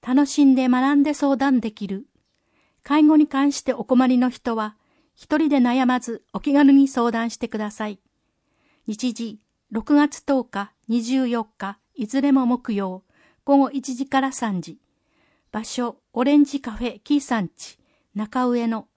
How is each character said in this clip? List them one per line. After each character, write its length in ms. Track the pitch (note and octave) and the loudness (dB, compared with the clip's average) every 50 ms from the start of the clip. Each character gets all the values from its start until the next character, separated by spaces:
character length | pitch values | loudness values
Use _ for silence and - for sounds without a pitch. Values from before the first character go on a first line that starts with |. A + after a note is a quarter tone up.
| - | -6
楽 200 | - B3+ C4+ D4 | 0 2 2 2
し 180 | C#4 - - D4 | 2 2 4 4
ん 100 | C4+ C4 | 6 6
で 140 | B3 B3+ B3+ | 4 4 2
学 260 | B3 B3+ C4 C4+ D4 | 2 2 2 2 4
ん 60 | C#4+ C#4 | 2 2
で 120 | D4+ D4 | 2 0
相 200 | - D4 C#4 C#4 | -2 0 0 0
談 260 | A#3 C4 C#4 C4 B3 | 0 2 2 2 0
で 120 | G#3 A3+ G#3+ | 0 -4 -10
き 160 | - G#3+ F#3 | -10 -10 -8
る。 180 | G3 G3 A#3+ _ _ _ _ _ _ _ _ _ _ _ _ _ _ _ _ | -8 -10 -10 _ _ _ _ _ _ _ _ _ _ _ _ _ _ _ _
介 220 | - C#4+ D#4 D4+ | -2 2 4 6
護 120 | D4+ D#4 | 6 6
に 100 | D4+ D4+ | 6 4
関 260 | D4 - C4+ C#4 C#4+ C#4 | 2 2 0 0 0 0
し 100 | - - | -2 -4
て 100 | - A#3+ | -4 -4
お 140 | - G#3+ | -4 -2
困 200 | _ C4 B3 B3+ | _ 2 2 4
り 120 | B3 B3+ B3 | 4 2 2
の 100 | B3 B3+ | 0 0
人 260 | B3 - _ B3 A3+ | -2 -4 _ -6 -4
は、 220 | A3+ G#3+ G#3+ G#3+ _ _ _ _ _ _ _ _ | -4 -6 -8 _ _ _ _ _ _ _ _ _
一 240 | _ - _ D4+ D#4 | _ -6 _ 0 0
人 100 | D#4+ D4+ | 2 2
で 120 | D4 C#4 | 2 2
悩 260 | A#3+ B3 A#3+ C4 C4 | 2 2 2 2 0
ま 120 | B3 B3+ B3 | 0 0 -2
ず 280 | B3 - A#3 - _ _ _ | -4 -8 -12 -12 _ _ _
お 60 | G#3 | -8
気 120 | - D4 C#4 | -4 0 2
軽 220 | C#4+ D4 C4+ C#4 | 6 6 8 8
に 140 | C#4 C#4 C4+ | 8 6 4
相 220 | - C4 A#3 A#3+ | 2 0 -2 0
談 200 | A3 A3+ A3+ A#3 | 0 -2 -4 -6
し 80 | - - | -6 -8
て 100 | - A3+ | -10 -8
く 80 | - | -6
だ 140 | G#3+ G#3+ G#3 | -8 -8 -8
さ 180 | G#3 - A3 G#3+ | -8 -8 -10 -10
い。 120 | G3+ _ _ _ _ _ _ _ _ _ _ _ _ _ _ _ _ _ _ | -10 _ _ _ _ _ _ _ _ _ _ _ _ _ _ _ _ _ _
日 280 | - G#3+ G#3 - B3+ A3 | -12 -10 -6 -4 -6 -6
時、 260 | A3+ A#3 A3+ G#3+ - _ _ _ _ _ _ | -6 -10 -12 -12 -16 _ _ _ _ _ _
六 240 | - A3+ A3 - D4 | -10 -10 -2 2 2
月 260 | D4 D4 D4 - - | 2 2 2 -2 -10
十 240 | _ - C#4 C4 A#3 | _ -2 -2 -2 -2
日、 280 | _ - G3+ G3+ - _ _ _ - | _ -8 -10 -10 -10 _ _ _ -4
二 140 | A3+ A#3+ A3+ | -4 -4 -2
十 240 | A3+ C4 C4 C4 | -2 -2 -2 -2
四 200 | A#3+ A#3+ A#3 A3 A3 _ | -2 -2 -4 -6 _ _
日、 220 | _ G#3 G3 G3 _ _ _ _ | _ -12 -12 -12 _ _ _ _
い 120 | - A3 | -10 -10
ず 140 | G#3+ - C4+ | -4 -2 -2
れ 120 | C#4 C#4+ C4+ | 2 2 2
も 120 | C4+ B3+ | 2 2
木 300 | A#3+ B3 B3 _ - A3 | 0 -2 -2 _ -6 -6
曜、 280 | G3+ G3 F#3+ F#3 F#3 _ _ _ _ _ _ _ _ _ | -4 -4 -6 -8 -12 _ _ _ _ _ _ _ _ _
午 100 | - C#4 | 2 2
後 140 | C#4 C#4 A#3 | 2 2 2
一 240 | C#4 C#4 - - C4 | -2 -8 -8 -8 -8
時 120 | A#3+ C4+ | -8 -8
か 140 | C4+ - C4+ | -2 -2 -2
ら 100 | C4+ C4+ | -2 -2
三 300 | C4+ - A#3+ A3 G3+ F3+ | -4 -6 -6 -4 -4 -4
時。 180 | E3 - D#3 _ _ _ _ _ _ _ _ _ _ _ _ _ _ _ | -6 -8 -14 _ _ _ _ _ _ _ _ _ _ _ _ _ _ _
場 140 | - G#3+ A3 | -12 -10 -10
所、 320 | - - - B3 A#3+ A3+ _ _ _ _ | -8 -8 -6 -6 -6 -8 _ _ _ _
オ 100 | A#3 B3+ | -2 0
レ 140 | C#4 C#4+ | 4 4
ン 80 | D4 D4 | 4 4
ジ 160 | C#4+ - C#4 | 2 0 -10
カ 120 | - B3 G#3+ | -10 -10 -10
フ 120 | G#3 A#3+ | -8 -8
ェ、 160 | A#3+ - G#3 | -8 -8 -10
キ 160 | _ - D4 | _ -2 -2
ー 40 | C#4+ | -2
さ 200 | - - B3+ A3+ | 0 -2 -4 -4
ん 80 | F#3+ E3 | -4 -6
ち、 300 | _ _ - - - _ _ _ _ _ _ _ _ | _ _ -20 -20 -20 _ _ _ _ _ _ _ _
中 340 | G3+ G#3+ G#3+ - B3+ B3+ B3 | -10 -10 -6 -4 -4 -2 -2
上 180 | A#3+ A#3+ A#3 | -2 -2 -2
野。 200 | A3+ A3+ A3 - _ _ | -4 -6 -6 -10 _ _